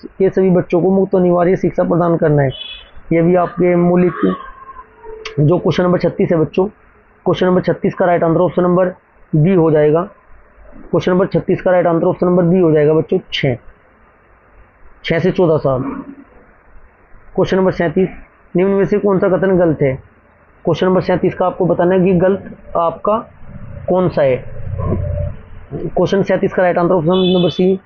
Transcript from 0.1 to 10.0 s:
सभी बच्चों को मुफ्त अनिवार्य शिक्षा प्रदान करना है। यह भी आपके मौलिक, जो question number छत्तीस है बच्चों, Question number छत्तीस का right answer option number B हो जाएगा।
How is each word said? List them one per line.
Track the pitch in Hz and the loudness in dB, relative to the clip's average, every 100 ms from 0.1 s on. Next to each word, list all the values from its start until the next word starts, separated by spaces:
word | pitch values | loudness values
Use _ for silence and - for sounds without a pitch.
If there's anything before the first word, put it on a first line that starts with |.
| - 190 | -2 0
सभी | - 190 | 2 2
बच्चों | 180 175 175 | 2 2 0
को | 185 | 2
मुफ्त | 196 190 190 | 2 2 2
अनिवार्य | 180 175 175 190 | 2 2 2 0
शिक्षा | 180 - | 0 -2
प्रदान | 180 170 175 165 | 0 0 0 0
करना | 165 147 | 2 2
है। | 139 - - - - - - | 0 -4 -14 -18 -20 -20 -2
यह | 165 | 0
भी | 165 180 | 2 2
आपके | 170 - 180 175 | 0 0 0 2
मौलिक, | 175 180 180 - 190 185 - - - - - - - - - - | 2 2 0 0 -4 -4 -10 -20 -20 -20 -20 -20 -20 -18 -10 0
जो | 147 175 | 2 2
question | 185 - | 0 0
number | 180 180 | 0 0
छत्तीस | 170 - 196 | 0 0 0
है | 170 | 0
बच्चों, | 147 - 202 - _ _ _ _ - | 0 0 -2 -4 _ _ _ _ -4
Question | 160 185 | 0 2
number | 180 | 2
छत्तीस | 180 160 185 | 0 -2 -2
का | - 185 | 0 0
right | 170 | 2
answer | 170 165 | 2 2
option | 175 - | 0 0
number | 180 180 180 185 _ _ - | 0 2 0 -4 _ _ -4
B | 156 165 | 0 2
हो | 185 160 | 4 4
जाएगा। | 151 151 160 | 4 4 2